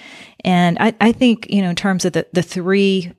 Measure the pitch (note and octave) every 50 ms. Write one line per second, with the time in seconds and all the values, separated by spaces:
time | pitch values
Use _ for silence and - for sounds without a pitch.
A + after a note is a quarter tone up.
0 | - - - - - - _ - - F#3 F3+ F3 F3+ F3 E3+ - F#3 A3+ - -
1 | G#3 A3+ A3+ - B3+ A#3+ A3 - - - - G3+ F#3+ F3 F3 - - G3+ F#3 F3
2 | - F3+ D#3+ E3 - - - F3+ E3+ - - F#3+ E3+ F#3 G3 G3+ G3 G3 F#3+ F#3+
3 | F3 F3 -